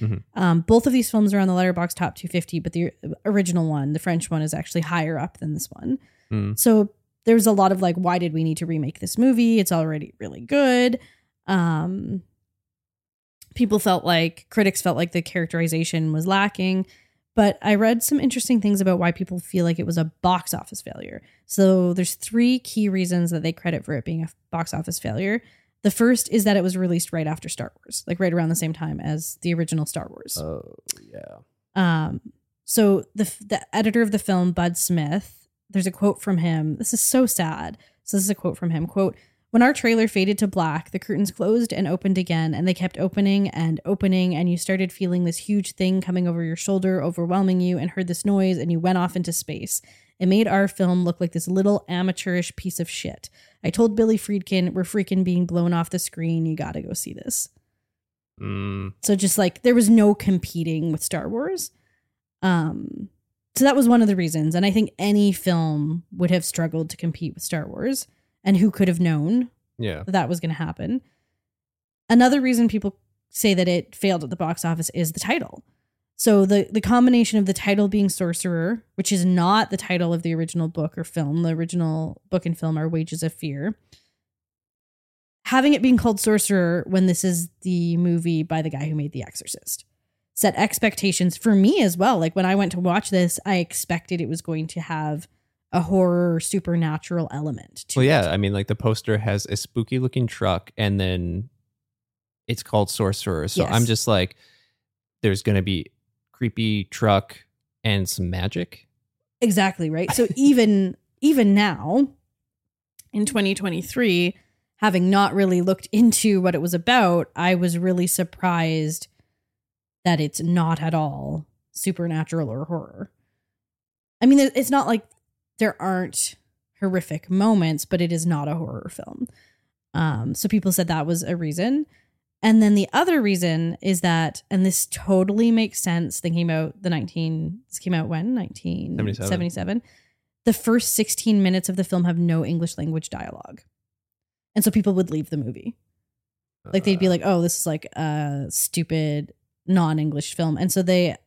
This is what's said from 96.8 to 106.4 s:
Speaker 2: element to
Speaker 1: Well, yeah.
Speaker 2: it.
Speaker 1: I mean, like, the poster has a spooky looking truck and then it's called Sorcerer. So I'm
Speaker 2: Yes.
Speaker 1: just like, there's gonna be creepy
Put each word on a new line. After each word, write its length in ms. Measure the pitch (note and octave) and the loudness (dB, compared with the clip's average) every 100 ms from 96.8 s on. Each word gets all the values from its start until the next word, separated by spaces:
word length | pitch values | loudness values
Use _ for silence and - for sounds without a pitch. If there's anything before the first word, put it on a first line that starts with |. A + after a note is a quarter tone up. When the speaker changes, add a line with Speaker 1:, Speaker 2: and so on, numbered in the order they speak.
| D#3+ D#3 - F3 D#3+ | 0 -4 -4 -4 -4
Speaker 2:
element 540 | C#3 D3+ A#2+ - - - | -6 -6 -8 -12 -16 -6
to 100 | C3+ | 2
Speaker 1:
Well, 80 | C3 | 4
yeah. 180 | D3+ F2 | 4 2
Speaker 2:
it. 60 | |
Speaker 1:
I 40 | F#2+ | 0
mean, 140 | G2 | 0
like, 140 | G2+ G2 | -2 -2
the 80 | |
poster 440 | G#2 A2+ A2 - G#2+ | -2 0 -2 0 -2
has 260 | G#2+ G2+ - | 0 -2 -2
a 100 | G2+ | -6
spooky 420 | - - A2 B2+ | -6 -6 -4 -2
looking 280 | B2+ C3 A#2 | -2 -2 -2
truck 440 | - G2 F2+ - - | 0 0 0 -4 -2
and 200 | G#2+ G2 | 0 0
then 520 | F#2 F2+ F2 F2 A#2+ _ _ _ _ _ _ _ _ _ - | 0 -2 -4 -6 -8 _ _ _ _ _ _ _ _ _ -8
it's 160 | A2+ | -8
called 260 | - G#2+ G2 | 0 2 2
Sorcerer. 580 | - G2 G2 - E2 D#2 | 0 -2 -2 -4 -4 -2
So 160 | - - | -2 0
I'm 160 | A2+ | 2
Speaker 2:
Yes. 40 | A#2 | 2
Speaker 1:
just 200 | A2 - | 0 2
like, 280 | G2+ F#2 - _ _ _ _ _ _ _ _ | 2 0 -6 _ _ _ _ _ _ _ _
there's 200 | A2 F#2+ | -2 0
gonna 200 | - G2 | 0 0
be 240 | F#2 F#2 - _ _ _ _ | 0 -4 -6 _ _ _ _
creepy 520 | - | -6